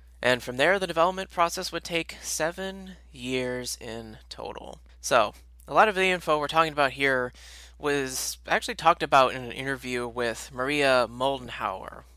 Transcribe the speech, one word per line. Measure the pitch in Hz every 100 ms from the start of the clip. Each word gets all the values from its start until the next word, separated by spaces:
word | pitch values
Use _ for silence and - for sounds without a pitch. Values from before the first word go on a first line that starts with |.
| - -
And | 120 123
from | 127 123
there, | 160 196
the | 180
development | 165 175 185 196
process | 180 170 185 175
would | 165
take | - 165 156 -
seven | - - 160 180 190 190 190 180 -
years | 135 123 127 123 123 123 -
in | 120 113 113 110 -
total. | - - 110 - - - -
So, | - 123 104 - - - -
a |
lot | 151 214
of |
the | 185
info | 190 180 160 151
we're | 143
talking | 160 160
about | 147 135
here | 135 139 127 123 - - - - -
was | 147 143 131 127 - -
actually | - 196 -
talked | 220 165 175
about | 147 143 127
in | 127
an | 120
interview | - 135 131 127 123
with | 120 120 117 113 -
Maria | 127 135 147 135 127 113
Moldenhauer, | 123 135 135 120 - 107 95 - - -